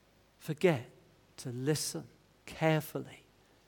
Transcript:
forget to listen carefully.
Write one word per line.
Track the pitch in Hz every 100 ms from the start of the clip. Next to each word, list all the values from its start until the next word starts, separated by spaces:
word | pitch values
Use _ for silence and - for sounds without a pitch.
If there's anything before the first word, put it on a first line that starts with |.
| _ _ _ _
forget | - 147 185 139 - - - _ _ -
to | 135
listen | 123 135 147 - 165 135 - _ _ -
carefully. | - 160 156 156 143 139 - - _ _ _